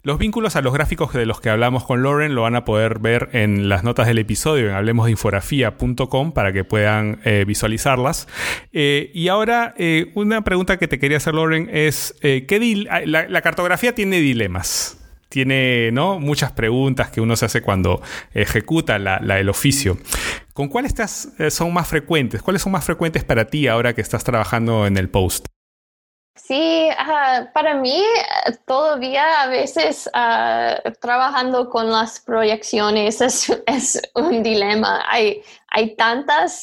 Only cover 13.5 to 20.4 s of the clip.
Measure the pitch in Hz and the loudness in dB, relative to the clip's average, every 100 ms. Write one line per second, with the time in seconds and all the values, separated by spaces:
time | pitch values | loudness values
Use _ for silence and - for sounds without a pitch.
13.5 | 165 175 180 240 240 196 185 143 120 98 | 0 0 0 0 0 0 2 2 2 -2
14.5 | 90 - - - - - - _ 135 131 | -4 -4 -4 -6 -10 -20 -20 _ -2 0
15.5 | 135 127 120 113 120 180 190 143 143 135 | 2 2 2 2 2 0 0 -2 0 -2
16.5 | - 110 123 135 131 120 - 113 113 117 | 0 0 2 2 0 -2 0 0 2 0
17.5 | 120 - 98 92 90 - - - 107 104 | 0 0 0 2 0 -4 -16 -8 -4 0
18.5 | 110 - 165 160 107 95 95 107 95 98 | -2 0 -2 0 -2 0 -2 0 0 0
19.5 | 98 139 135 95 90 - - - - | 2 2 2 0 -2 -4 -4 -4 -10